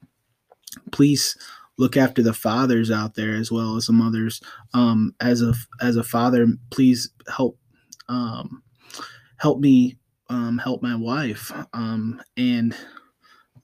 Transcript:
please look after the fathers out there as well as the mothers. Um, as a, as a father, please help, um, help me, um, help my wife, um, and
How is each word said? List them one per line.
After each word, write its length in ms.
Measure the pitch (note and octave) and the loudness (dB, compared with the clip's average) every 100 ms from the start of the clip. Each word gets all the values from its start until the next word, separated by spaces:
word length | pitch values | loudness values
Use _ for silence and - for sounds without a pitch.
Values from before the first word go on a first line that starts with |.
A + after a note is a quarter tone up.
| _ _ _ _ _ _ - - - | _ _ _ _ _ _ -20 -20 -8
please 440 | - C#3+ C#3 - - - - - - | 2 4 4 -2 -6 -14 -20 -14 -4
look 200 | B2+ C#3 | 0 2
after 260 | C3 B2+ | 2 2
the 120 | A2+ | 0
fathers 560 | A2+ A2 A#2 C3 A#2 A2+ | 0 -2 0 0 0 0
out 220 | G#2+ G#2+ | -2 -4
there 200 | A2+ G#2+ | -6 -6
as 160 | G#2+ A2+ | -4 -4
well 260 | A2+ A2 A2 | -4 -4 -4
as 100 | A#2 | 2
the 60 | |
mothers. 480 | A#2 A2+ A2 A2+ - - - - | 4 4 0 -4 -8 -16 -20 -4
Um, 400 | B2+ A#2 A2+ G#2+ - | 0 2 2 0 -2
as 220 | A#2+ A#2+ | 0 2
a, 120 | A#2 A#2+ - - | 2 0 -4 -6
as 160 | B2 A#2 | -2 -2
a 80 | |
father, 420 | - A#2 B2 B2 A#2 - - | 0 0 2 4 2 2 -4
please 400 | - B2+ A#2+ - _ - | 2 4 4 -2 _ -12
help, 240 | - B2+ - _ _ _ - - | -4 -4 -4 _ _ _ -20 -10
um, 540 | B2 A#2 A#2+ C3 - _ _ _ - - - _ - | -8 -6 -8 -12 -16 _ _ _ -18 -18 -20 _ -2
help 200 | D3+ C3 | 0 4
me, 380 | C#3+ B2+ B2 - _ _ - | 6 6 6 0 _ _ -8
um, 300 | B2 A#2 A#2+ | -6 -4 -4
help 240 | C3 B2 | -4 -6
my 120 | B2 | -4
wife, 560 | A2+ A2+ C#3 C3 G#2 - - - | -4 -4 -4 -4 -8 -12 -14 -12
um, 500 | A#2 A2+ A2+ A2 A#2+ - - | -8 -6 -4 -6 -8 -12 -2
and 400 | B2 A#2+ A#2 - - - _ _ _ _ _ _ | 0 2 0 -4 -14 -20 _ _ _ _ _ _